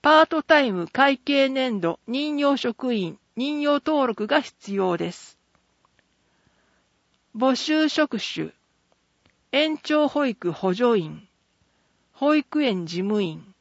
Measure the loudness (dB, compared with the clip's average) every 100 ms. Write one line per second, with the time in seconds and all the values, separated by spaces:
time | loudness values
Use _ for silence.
0 | 6 6 6 0 2 4 4 -2 -4 2
1 | 2 2 0 0 2 0 -2 -2 -2 -4
2 | -6 -4 -4 0 0 0 -2 -4 -4 -2
3 | -4 -8 _ -6 -4 -2 0 0 0 0
4 | 0 -2 0 -2 -2 _ -8 -2 -2 -2
5 | -4 -10 -20 _ _ _ _ _ _ _
6 | _ _ _ _ _ _ _ _ _ _
7 | _ _ _ -2 0 0 0 0 2 0
8 | -2 -2 -8 -8 -8 -10 _ _ _ _
9 | _ _ _ _ _ -2 0 -2 0 2
10 | 2 2 -2 -2 -6 -2 -2 0 2 2
11 | 0 -10 -20 _ _ _ _ _ _ _
12 | _ _ 2 2 0 -2 0 -2 -4 -4
13 | -2 0 -2 -6 -16 _